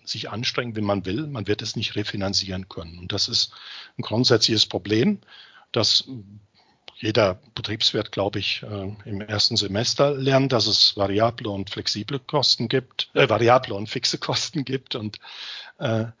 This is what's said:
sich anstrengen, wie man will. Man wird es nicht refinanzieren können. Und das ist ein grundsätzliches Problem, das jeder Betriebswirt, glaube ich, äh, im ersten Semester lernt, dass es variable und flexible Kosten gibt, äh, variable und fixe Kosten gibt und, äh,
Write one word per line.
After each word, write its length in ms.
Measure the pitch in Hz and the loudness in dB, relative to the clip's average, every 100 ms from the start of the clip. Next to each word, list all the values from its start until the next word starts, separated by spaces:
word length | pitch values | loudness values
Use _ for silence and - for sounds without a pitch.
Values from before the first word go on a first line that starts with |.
| - | -10
sich 240 | 113 110 | -10 -8
anstrengen, 460 | 107 123 - 120 110 | -6 -4 -4 -4 -2
wie 60 | |
man 240 | 101 101 92 | 0 0 0
will. 220 | 104 151 | -4 -4
Man 200 | 131 101 | -4 -2
wird 140 | 104 | -2
es 140 | 110 - | -4 -4
nicht 200 | 110 - | -4 -4
refinanzieren 720 | 104 107 98 101 98 92 92 | -6 -4 -2 -2 -2 -6 -8
können. 300 | - 82 85 | -12 -14 -12
Und 160 | 90 | -6
das 140 | 101 - | -4 -2
ist 240 | 113 - - - - - - | -2 -2 -6 -18 -18 -16 -10
ein 40 | |
grundsätzliches 640 | - 110 123 113 - 107 - | -4 2 4 4 4 2 2
Problem, 540 | 101 98 107 160 101 - - - - _ | -2 0 2 2 0 -4 -20 -20 -20 _
das 340 | - 107 - - 127 98 104 - _ _ _ - - | 0 2 2 0 -10 -16 -20 -20 _ _ _ -20 -8
jeder 420 | 107 110 101 92 _ - | 0 4 4 2 _ -10
Betriebswirt, 560 | - 110 - 110 104 | -6 -2 0 0 -2
glaube 260 | - 101 104 | 0 -2 0
ich, 260 | 95 - | -4 -4
äh, 460 | 117 101 95 107 - | -6 -8 -8 -10 -8
im 120 | 98 | -8
ersten 360 | 107 104 - 110 | -4 0 2 2
Semester 560 | 101 98 127 - 143 | 0 0 0 2 2
lernt, 380 | 139 135 135 135 | 2 4 4 4
dass 160 | 123 107 | 2 2
es 280 | 101 - - | 4 4 4
variable 520 | 98 101 117 117 117 | 2 4 4 2 -4
und 220 | 98 95 | -4 -6
flexible 480 | - - 104 104 139 | -6 -4 -4 -4 -6
Kosten 500 | - 151 123 - 117 | -2 0 2 2 2
gibt, 400 | 131 123 - - | 0 -2 -8 -2
äh, 140 | - 139 | 4 4
variable 460 | 107 117 123 123 | 6 6 6 4
und 140 | 98 110 | -6 -6
fixe 320 | 131 - - | -4 -2 -2
Kosten 460 | - 131 - 160 127 | -2 -4 -2 -4 -4
gibt 280 | 131 - | -4 -6
und, 260 | 127 107 - - - - - - - | -8 -8 -10 -16 -16 -14 -14 -16 -6
äh, 260 | 139 113 113 - | 0 0 -2 -8